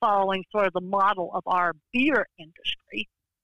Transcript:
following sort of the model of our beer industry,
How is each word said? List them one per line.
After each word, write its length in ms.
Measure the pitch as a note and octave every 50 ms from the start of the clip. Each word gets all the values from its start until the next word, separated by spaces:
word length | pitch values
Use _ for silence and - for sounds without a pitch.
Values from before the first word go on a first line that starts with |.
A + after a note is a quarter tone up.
following 440 | A#3+ A3 G3+ G3 G3 F#3+ F#3+ F#3+ F3+ -
sort 140 | - G#3+ G3+
of 60 | F#3+
the 80 | F3 F#3
model 500 | F#3 F#3 G3 G3 F#3+ G3+ G3+ F#3+ E3+ - -
of 80 | F#3 -
our 280 | - F3+ F3+ F3 E3+ D#3+ D3+ _ _
beer 340 | - A#3+ C4+ D#4 C#4 A3 F#3 - _ -
industry, 720 | D#3+ D#3+ - - - - - - _ _ - - - - _ _ _ _ _ _